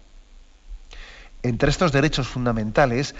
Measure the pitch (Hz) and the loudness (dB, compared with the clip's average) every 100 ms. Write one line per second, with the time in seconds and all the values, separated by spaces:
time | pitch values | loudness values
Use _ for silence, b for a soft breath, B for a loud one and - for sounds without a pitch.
0 | - - - - - - - - - B | -20 -20 -20 -20 -20 -20 -16 -16 -14 B
1 | B B B - 123 117 139 - 180 135 | B B B -6 -4 0 0 2 2 4
2 | 151 - 120 127 123 113 107 131 139 120 | 2 0 -4 -2 -2 -2 0 4 4 2
3 | 143 | -2